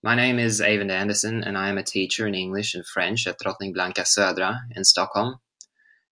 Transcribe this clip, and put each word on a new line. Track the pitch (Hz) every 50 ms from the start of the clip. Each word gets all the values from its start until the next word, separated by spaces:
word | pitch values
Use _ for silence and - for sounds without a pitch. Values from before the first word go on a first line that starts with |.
| -
My | 110 117
name | 120 123 127 123 120
is | 117 117 107 107
Eivind | - 104 107 101 101 98
Andersen, | 95 92 98 104 104 - - 110 113 113
and | - 98 98 95
I | 98 98
am | 98
a | 98
teacher | 95 - - 101 95 90 - - 113 104
in | 98
English | 95 92 92 95 101 104 - -
and | 92 85
French | - - 95 87 87 107 113 -
at | 95 87 -
Drottning | - 98 92 - 98 98 87
Blanka | 92 92 90 90 90
Södra | 90 - - 104 101 95 87 90 92 92 117 123 - - -
in | 92 95
Stockholm. | - - 90 95 - - 101 110 123 131 - _ _ _ _ - _ _ _ _ _ _ _ _ _